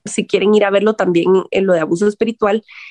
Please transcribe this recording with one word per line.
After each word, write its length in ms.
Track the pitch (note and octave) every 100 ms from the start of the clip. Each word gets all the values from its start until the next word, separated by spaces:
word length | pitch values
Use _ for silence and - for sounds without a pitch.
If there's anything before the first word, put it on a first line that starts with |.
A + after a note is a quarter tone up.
| -
si 200 | - -
quieren 300 | F#3+ F#3+ G#3
ir 100 | G3+
a 60 |
verlo 240 | G3 G3+ -
también 480 | F3+ E3+ E3+ F#3+ -
en 140 | F#3+ F#3+
lo 60 |
de 80 | F3
abuso 260 | D#3 E3+ G#3
espiritual, 560 | G#3 A3+ A3 G#3 A3 - - -